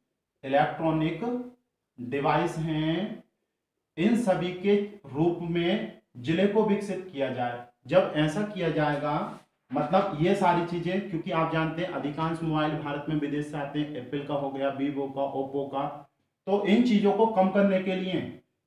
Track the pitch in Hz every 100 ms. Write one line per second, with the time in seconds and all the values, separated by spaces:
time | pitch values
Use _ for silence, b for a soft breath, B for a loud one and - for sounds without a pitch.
0 | _ _ _ _ 131 139 151 - 160 160
1 | 156 165 233 247 - - _ _ _ -
2 | 123 143 147 151 170 160 160 156 156 170
3 | 208 - - _ _ _ _ _ _ -
4 | 190 226 - 180 180 - 202 208 208 -
5 | - 131 170 165 170 170 170 208 - -
6 | _ 123 120 175 202 214 190 202 - 185
7 | - 139 131 123 120 117 - _ 120 175
8 | - 151 151 208 208 185 165 151 151 143
9 | 147 156 220 - - _ _ 135 151 190
10 | - 147 175 196 185 170 170 175 170 196
11 | - 160 - 160 160 160 160 160 - 139
12 | 143 147 160 165 160 151 151 - 147 143
13 | - 151 143 147 147 151 139 147 147 123
14 | 123 143 139 143 139 135 139 131 139 135
15 | 135 135 139 135 135 143 135 135 143 -
16 | - _ _ _ - 202 - 220 240 208
17 | 202 202 220 190 190 202 196 185 190 185
18 | 185 165 107 - _ _